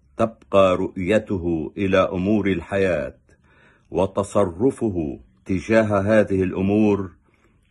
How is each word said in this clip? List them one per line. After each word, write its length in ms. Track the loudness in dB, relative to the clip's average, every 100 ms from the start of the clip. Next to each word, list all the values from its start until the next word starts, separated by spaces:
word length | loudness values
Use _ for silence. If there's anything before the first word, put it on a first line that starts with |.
| _ -6
تبقى 600 | -6 -6 _ 2 4 2
رؤيته 960 | -2 -4 0 0 0 -4 -2 -4 -4 -4
إلى 220 | 0 2
أمور 480 | 2 -2 0 0 0
الحياة، 680 | -2 -4 -2 0 -2 -6 -12 _ _ _ _ _ _ _
وتصرفه 1300 | -2 -2 -2 -2 0 0 0 -2 0 -4 -4 -6 -8 -18 _
تجاه 560 | -6 -6 2 2 4 0
هذه 420 | 4 2 2 0
الأمور 680 | -2 -2 0 2 2 2 -4 -14 _ _ _ _ _